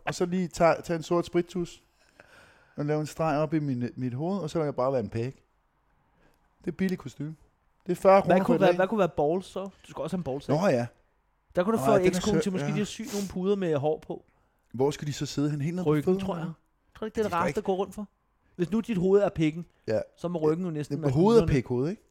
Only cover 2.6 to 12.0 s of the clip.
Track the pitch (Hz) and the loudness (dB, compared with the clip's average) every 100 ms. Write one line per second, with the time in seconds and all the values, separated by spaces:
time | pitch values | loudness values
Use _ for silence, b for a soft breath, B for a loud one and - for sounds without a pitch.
2.6 | b - 147 151 151 - 160 147 156 160 | b -8 -2 -2 -4 -4 -2 0 0 -2
3.6 | 147 123 120 - 127 123 160 196 156 170 | -2 -2 -4 -6 -6 -6 -4 -4 -4 -2
4.6 | 147 127 127 135 101 113 120 - _ _ | -2 0 0 0 -2 -4 -6 -8 _ _
5.6 | _ _ _ _ _ _ _ _ _ _ | _ _ _ _ _ _ _ _ _ _
6.6 | - 156 190 180 127 - 147 156 _ _ | -12 -2 -2 -2 -8 -10 -10 -10 _ _
7.6 | _ _ - 180 196 190 160 185 185 165 | _ _ -6 2 6 6 6 4 4 4
8.6 | 185 175 190 220 175 - 147 180 185 202 | 4 4 2 2 0 2 0 0 -4 -10
9.6 | 196 - - 147 147 185 156 135 - 147 | -12 -14 -16 -10 -6 -6 -6 -6 -2 2
10.6 | 202 127 120 - _ _ _ _ _ - | 2 2 -2 -8 _ _ _ _ _ -2
11.6 | 180 226 170 202 | 0 2 4 4